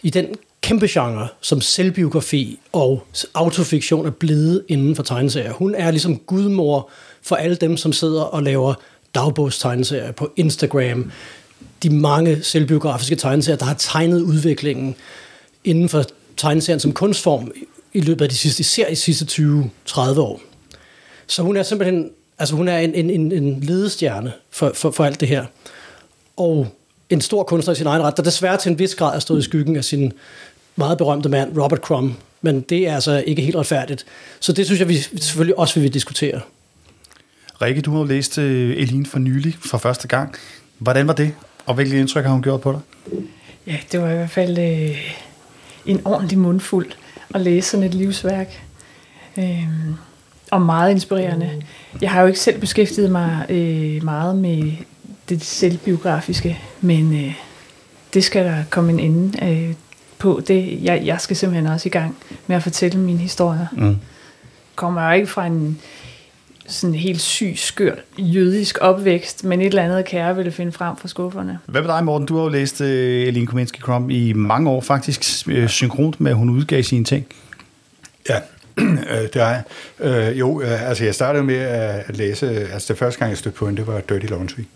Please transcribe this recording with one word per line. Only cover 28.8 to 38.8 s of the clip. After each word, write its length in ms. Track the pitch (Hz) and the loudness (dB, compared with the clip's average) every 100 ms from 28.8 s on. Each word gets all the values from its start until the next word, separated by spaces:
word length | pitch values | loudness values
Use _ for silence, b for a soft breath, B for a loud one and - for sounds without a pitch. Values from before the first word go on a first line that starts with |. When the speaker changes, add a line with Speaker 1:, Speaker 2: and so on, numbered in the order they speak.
| 185 - | 0 0
Speaker 1:
grad 200 | 156 143 | 0 0
er 40 | |
stået 200 | - 147 | 0 0
i 20 | |
skyggen 320 | 135 160 147 156 | 2 0 0 0
af 80 | 123 | -2
sin 280 | 143 135 - B B B B _ - | 0 -2 -4 B B B B _ -4
meget 220 | 143 254 | 0 2
berømte 320 | 151 147 143 | 2 2 2
mand, 280 | 139 135 160 | 0 0 0
Robert 220 | 143 156 | 2 0
Crumb. 340 | - 139 131 120 - _ | 0 0 0 -4 -14 _
Men 200 | 160 135 | 0 0
det 260 | 127 175 180 | 0 0 2
er 80 | 147 | 0
altså 280 | 143 143 135 | 0 0 0
ikke 160 | 143 | 0
helt 140 | 131 170 | 0 0
retfærdigt. 500 | 143 143 127 143 - B B B | 0 -2 -2 -10 -12 B B B
Så 140 | - | -2
det 120 | 165 185 | 0 2
synes 140 | 190 | 2
jeg, 100 | 175 | 4
vi 80 | 165 | 2
selvfølgelig 600 | - 196 151 156 165 185 | 0 -6 -4 0 2 2
også 200 | 165 - | 2 2
vil 140 | 139 | 2
diskutere. 480 | 131 - - 147 131 - _ _ _ _ _ _ B B B B B | 0 -4 -4 -2 -4 -10 _ _ _ _ _ _ B B B B B
Speaker 2:
Rikke, 200 | 117 135 | -2 0
du 100 | 151 | 0
har 60 | 151 | 0
jo 60 | 147 | 0
læst, 320 | 139 139 - | 0 -2 -2
øh, 400 | 143 127 120 | 0 2 0
Elin 280 | 131 | 0